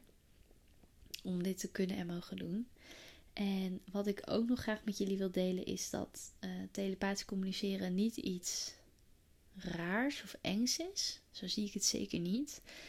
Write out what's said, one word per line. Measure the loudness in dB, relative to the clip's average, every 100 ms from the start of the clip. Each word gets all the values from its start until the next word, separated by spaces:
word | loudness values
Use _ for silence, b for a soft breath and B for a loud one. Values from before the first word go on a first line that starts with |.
| -6 -20 -20 -20 -20 -20 -20 -20 -20 -20 -12 -8
om | -2 0
dit | 0 0
te | -4
kunnen | 2 2 2
en | -2
mogen | -4 -6 -6
doen. | -2 -2 -4 -10 B B B B B
En | -2 0 2 0 -4 -4
wat | -2 0
ik | 0 0
ook | 2 4
nog | 2
graag | 2 0
met | 0 0
jullie | 2 2
wil | 2
delen | 4 4 2 0
is | -2 -2
dat, | -2 -4 -6 -12 -10
eh, | -8 -6 -6
telepathisch | -2 0 2 2 0 -2
communiceren | -2 0 0 0 0 2 4
niet | 2 2
iets | -2 -2 -2 -4 -4 -8 -18 -20 -20 -20 -20 -20 -20 -10
raars | -4 -2 2 4 4 0
of | -6 -4
engs | 0 4 4 2
is. | 0 0 -2 -2 -10
Zo | -8 -2
zie | 0 0
ik |
het | 2 2
zeker | 2 0 0
niet. | 2 0 0 -6 B B